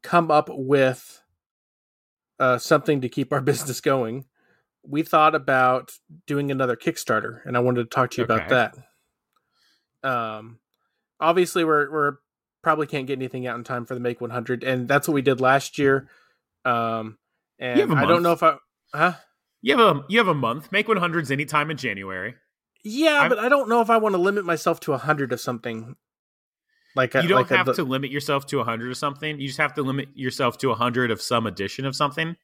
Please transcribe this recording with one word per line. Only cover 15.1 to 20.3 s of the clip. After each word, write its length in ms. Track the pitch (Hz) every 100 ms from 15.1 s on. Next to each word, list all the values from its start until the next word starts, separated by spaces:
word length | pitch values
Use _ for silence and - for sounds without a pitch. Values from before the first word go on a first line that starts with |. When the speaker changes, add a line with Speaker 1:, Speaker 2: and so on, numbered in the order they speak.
Speaker 1:
we 80 | 143
did 180 | 135 131
last 380 | 127 135 - -
year. 320 | 139 135 135 _ _ _ _ _
Um, 540 | 127 120 113 113 110 110 _ _ _ _
and 160 | 123 123
Speaker 2:
You 80 | -
have 40 |
a 40 |
Speaker 1:
I 100 | 147
don't 160 | 143 170
Speaker 2:
month. 20 |
Speaker 1:
know 100 | 175
if 100 | 170
I, 120 | 165 143 _ _ _
huh? 200 | 147 175 156 _ _ _ _
Speaker 2:
You 120 | -
have 200 | 240 214 147
a, 80 | 139
you 100 | 220
have 80 |
a 80 | 196